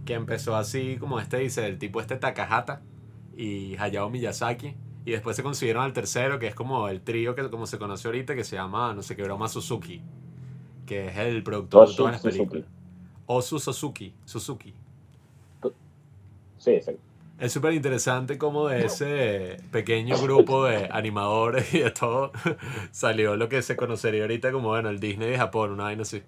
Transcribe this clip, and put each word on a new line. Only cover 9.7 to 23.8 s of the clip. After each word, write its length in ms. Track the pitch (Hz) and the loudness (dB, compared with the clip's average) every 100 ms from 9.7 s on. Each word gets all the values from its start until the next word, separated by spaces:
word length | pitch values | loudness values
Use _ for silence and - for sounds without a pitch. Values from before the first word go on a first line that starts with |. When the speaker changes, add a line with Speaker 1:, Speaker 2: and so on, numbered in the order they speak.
| 113 - 85 - - - - - - - - - | -6 -8 -14 -16 -16 -18 -16 -16 -16 -18 -18 -8
Speaker 1:
que 200 | 101 95 | -6 -6
es 80 | 95 | -2
el 240 | 117 113 | 0 0
productor 440 | 101 104 90 101 107 | -2 -4 10 12 12
de 60 | |
Speaker 2:
Osu 40 | - | 10
Speaker 1:
todas 160 | 113 | 0
las 80 | 117 | 2
Speaker 2:
Suzuki. 160 | 113 95 | -2 0
Speaker 1:
películas. 280 | 92 - - - - - - - - | -2 -4 -10 -18 -20 -20 -20 -20 -2
Osu 320 | 123 123 151 | 0 0 -4
Suzuki, 560 | 139 127 147 - 95 - - | -4 -4 -6 -8 -14 -16 -12
Suzuki. 480 | 117 - 110 - - - - - - - - - - - - - - - - - - - - | -10 -8 -12 -14 -20 -20 -20 -20 -20 -20 -20 -20 -6 -6 -6 -20 -20 -20 -20 -20 -20 -20 -2
Speaker 2:
Sí, 120 | - | 4
exacto. 280 | 101 - 78 - - - - | 4 2 -10 -16 -20 -20 -6
Speaker 1:
Es 140 | 123 | -4
súper 200 | 143 156 | 0 2
interesante 640 | 160 139 131 135 127 131 135 | 2 0 0 2 0 -2 -2
cómo 300 | 151 147 147 | 0 0 0
de 160 | 127 | 2
ese 720 | 113 - 143 143 117 98 92 92 - | 0 0 -2 0 0 0 -4 -10 -4
pequeño 440 | 113 107 113 117 123 | -4 0 0 2 2
grupo 420 | 135 135 - 135 131 | 8 8 10 8 4
de 220 | 110 92 | 2 0
animadores 800 | 107 110 104 101 110 113 127 - | -2 -2 0 2 4 4 2 2
y 60 | 170 | 2
de 100 | 120 | 2
todo 400 | - 120 123 135 117 170 - | 2 0 0 -2 -2 -2 -2
<laughs> 300 | 123 127 92 | -6 -10 -10
salió 440 | - 120 110 107 104 | -2 0 4 2 2
lo 120 | 117 | 0
que 120 | 131 | 0
se 120 | - | 0
conocería 460 | 123 | -2